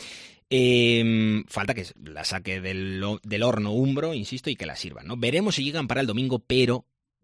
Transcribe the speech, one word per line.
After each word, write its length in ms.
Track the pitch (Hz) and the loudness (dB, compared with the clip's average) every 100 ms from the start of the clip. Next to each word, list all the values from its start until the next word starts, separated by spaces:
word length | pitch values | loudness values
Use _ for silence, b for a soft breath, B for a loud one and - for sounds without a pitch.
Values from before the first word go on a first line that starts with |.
| B B B B - | B B B B -2
Em, 960 | 131 123 123 117 117 113 113 110 107 | 2 6 6 6 6 4 4 4 2
falta 300 | - - 98 | -2 -6 -4
que 100 | - 90 - | -4 -8 -14
la 220 | - 76 | -16 -8
saque 380 | 80 95 95 95 | -6 -6 -6 -6
del 420 | 92 95 95 95 | -6 -6 -4 -4
ho-, 160 | 101 104 | -4 -6
del 200 | 107 104 | -4 0
horno 300 | 120 110 104 | 2 2 0
Umbro, 420 | 113 135 135 160 | 2 2 2 -2
insisto, 340 | 139 101 127 160 | -4 -6 -8 -6
y 80 | 117 | -6
que 80 | |
la 120 | 82 - | -6 -8
sirvan, 300 | 85 65 73 | -10 -12 -10
¿no? 120 | 123 | -2
Veremos 380 | 117 160 208 147 | 0 2 0 0
si 80 | |
llegan 220 | 139 160 127 | -2 -4 -4
para 140 | 135 | -2
el 60 | 135 | 0
domingo, 320 | 120 131 123 | 0 0 -2
pero 480 | - 131 123 123 - _ _ _ | 0 2 4 2 -4 _ _ _